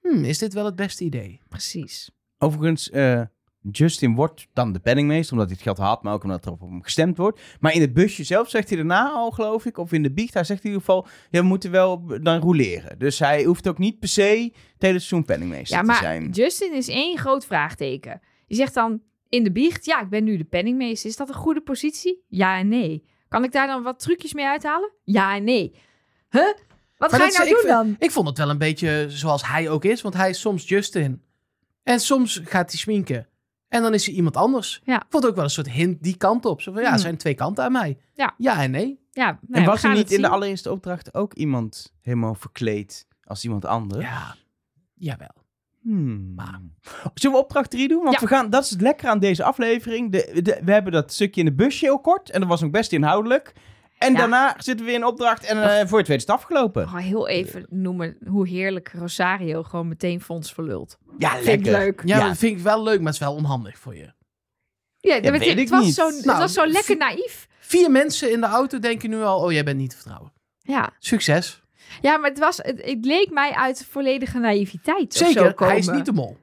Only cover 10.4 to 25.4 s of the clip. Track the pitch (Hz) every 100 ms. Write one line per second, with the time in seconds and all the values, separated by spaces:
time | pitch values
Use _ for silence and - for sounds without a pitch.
10.4 | 165 196 214 202 - 185 185 - _ 170
11.4 | 180 190 190 180 185 180 170 120 165 165
12.4 | 160 165 110 85 82 - 131 135 143 147
13.4 | 147 175 190 165 196 - - - 202 220
14.4 | 233 _ _ _ 190 185 - 175 156 80
15.4 | 87 73 - - 214 233 82 80 78 180
16.4 | 269 359 392 285 254 247 320 349 269 269
17.4 | - 175 147 - 139 135 113 - _ _
18.4 | _ 214 269 254 226 220 _ _ _ 247
19.4 | 214 185 311 339 - 311 196 208 214 196
20.4 | 156 175 208 254 240 226 214 220 277 269
21.4 | 269 302 302 254 302 302 359 370 _ 185
22.4 | 190 185 196 233 180 156 _ _ _ 214
23.4 | 254 269 277 262 240 262 - 339 311 294
24.4 | 277 294 302 320 415 _ - 202 196 202